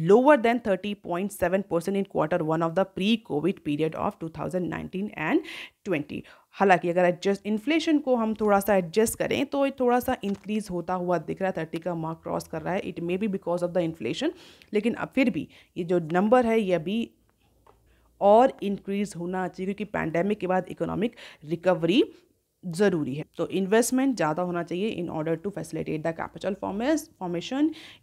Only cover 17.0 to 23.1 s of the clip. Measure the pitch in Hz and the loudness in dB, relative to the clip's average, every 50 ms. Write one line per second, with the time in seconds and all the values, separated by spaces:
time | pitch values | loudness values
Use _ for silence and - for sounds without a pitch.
17 | 226 - _ _ _ _ _ _ _ _ _ _ _ _ - _ _ _ _ _ | -4 -6 _ _ _ _ _ _ _ _ _ _ _ _ -20 _ _ _ _ _
18 | _ _ _ - 180 202 208 226 254 262 262 - - 202 202 190 - 196 196 202 | _ _ _ 2 6 8 8 8 8 6 2 0 -4 -4 -4 -4 -4 -4 -2 -2
19 | 208 - - 170 170 180 185 185 185 175 - - 185 185 202 202 208 - - 165 | -2 -4 -4 -8 -6 -6 -4 -4 -4 -4 -4 -6 -6 -4 -4 -6 -6 -6 -4 -2
20 | 160 165 160 165 180 202 208 214 180 180 185 185 180 - - - 165 160 165 165 | -2 0 0 0 2 0 0 -2 0 0 0 0 0 -2 -4 -6 -4 -2 -2 -2
21 | 202 - - - - - - - - 147 170 165 - 185 180 160 165 165 190 269 | -2 -2 -4 -6 -20 -20 -20 -14 -8 -6 -4 0 2 2 2 2 2 2 4 4
22 | 440 - - - _ _ _ _ _ _ _ _ - 185 160 160 208 202 180 160 | 2 2 -2 -20 _ _ _ _ _ _ _ _ -10 -8 0 2 2 4 4 2
23 | 147 - | -2 -2